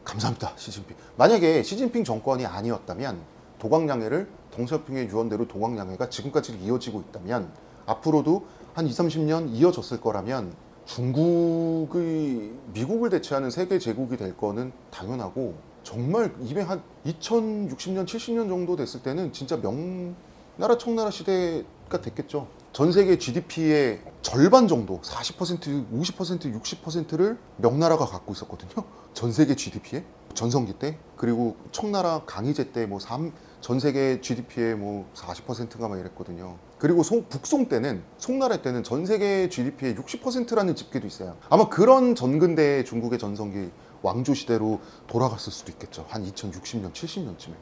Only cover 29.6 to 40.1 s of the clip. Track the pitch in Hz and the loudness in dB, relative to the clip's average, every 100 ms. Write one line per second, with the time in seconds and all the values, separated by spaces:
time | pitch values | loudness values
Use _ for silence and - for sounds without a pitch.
29.6 | - - - 127 - - - - 117 135 | -2 -10 -8 -10 -10 -20 -14 -4 0 0
30.6 | 113 - 143 156 - - 120 117 120 104 | 0 -4 -6 -8 -16 -4 0 2 0 -2
31.6 | - - 214 202 175 156 156 98 120 147 | -12 -6 -2 0 0 -2 -4 -6 -2 -2
32.6 | 127 120 110 101 - 123 165 - - - | -2 -2 -4 -4 -8 -6 -6 -10 -20 -18
33.6 | - 127 147 135 135 127 - 120 120 - | -4 0 2 2 0 0 -2 -6 -6 -2
34.6 | 117 110 101 104 90 - - 87 - 113 | -2 0 -4 -6 -10 -14 -12 -12 -8 -8
35.6 | 113 - 113 98 90 - 92 87 92 87 | -8 -6 -6 -6 -10 -12 -12 -12 -12 -16
36.6 | - - 151 170 - 226 - 139 - 294 | -20 0 4 4 4 2 -2 -8 -2 0
37.6 | 254 123 135 98 - - - 269 262 185 | 2 0 0 -4 -8 -12 -4 0 2 0
38.6 | 135 123 - 127 185 214 202 196 180 185 | 0 -2 -2 -2 0 2 2 2 0 0
39.6 | 123 135 135 120 - | -4 -2 -4 -4 -6